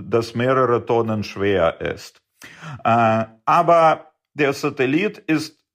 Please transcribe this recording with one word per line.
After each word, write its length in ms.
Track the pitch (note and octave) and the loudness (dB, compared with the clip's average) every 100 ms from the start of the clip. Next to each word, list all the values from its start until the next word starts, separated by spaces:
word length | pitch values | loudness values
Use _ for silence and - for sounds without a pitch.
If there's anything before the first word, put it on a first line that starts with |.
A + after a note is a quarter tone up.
das 300 | F#2+ A2+ A2+ | -4 -2 -2
mehrere 520 | A#2 B2 C3 B2 A#2 - | -2 0 2 2 0 0
Tonnen 360 | A#2 A2+ G#2+ | -2 0 -4
schwer 560 | G2+ G2 G2+ F#2+ E2 - | -6 -4 0 2 0 -2
ist. 420 | D#2+ - - _ _ _ - - D#3+ C3 | -8 -8 -14 _ _ _ -20 -20 -18 -6
Äh, 400 | - A#2 A2+ A2 A2 - | 0 2 2 0 -2 -8
aber 680 | - D#3+ E3+ E3+ D#3+ D#3 - _ _ | 0 2 4 6 4 2 -4 _ _
der 200 | - C#3 | -2 -2
Satellit 640 | C3+ D3 B2+ B2+ D#3 G#3 G#3 | 0 -4 -2 0 0 -2 -6
ist 440 | - D3+ - _ _ | -2 -2 -4 _ _